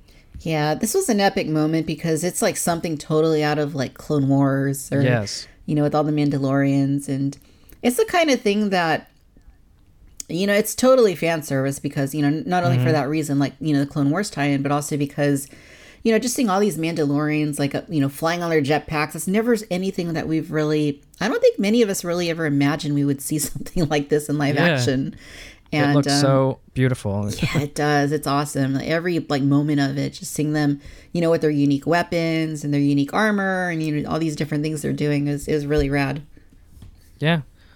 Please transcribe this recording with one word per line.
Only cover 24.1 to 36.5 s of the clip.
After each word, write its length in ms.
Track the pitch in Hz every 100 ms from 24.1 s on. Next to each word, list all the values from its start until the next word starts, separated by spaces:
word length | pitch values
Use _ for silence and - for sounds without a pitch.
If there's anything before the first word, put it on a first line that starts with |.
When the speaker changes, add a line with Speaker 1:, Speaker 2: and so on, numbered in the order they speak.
| 151 147
Speaker 1:
in 100 | 147
live 160 | 143 143
Speaker 2:
Yeah. 80 | 170
Speaker 1:
action. 460 | 143 123 131 143 - - - - - -
Speaker 2:
It 60 | 151
Speaker 1:
And, 160 | 143
Speaker 2:
looks 180 | 143 139
Speaker 1:
um, 80 | 143
Speaker 2:
so 380 | 139 135 135 - -
beautiful. 580 | - 127 127 104 98 101 -
<laughs> 60 |
Speaker 1:
Yeah, 200 | - 165
it 120 | 143
does. 380 | - 147 147 143
It's 140 | 151 147
awesome. 480 | 139 147 139 135
Like, 120 | 135 -
every, 300 | 165 175 165
like, 240 | - 143
moment 380 | 139 143 147 143
of 180 | 139 143
it, 160 | 139
just 180 | - -
seeing 200 | - 151
them, 260 | 151 147 143 - - -
you 80 | 175
know, 100 | 165
with 100 | 165
their 80 | 156
unique 360 | 147 143 139 139
weapons 800 | 170 170 170 165 160 156 151
and 80 | 147
their 80 | 143
unique 320 | 143 143 139
armor 560 | - 214 208 190 185 180
and, 140 | 160
you 180 | 156 147
know, 100 | -
all 80 | 156
these 180 | 160 151
different 260 | 151 151
things 160 | 156 156
they're 120 | 143
doing 320 | 139 147 147 143
is, 220 | 143 -
is 180 | 147 143
really 240 | 151 139
rad. 320 | 143 139 143 - - -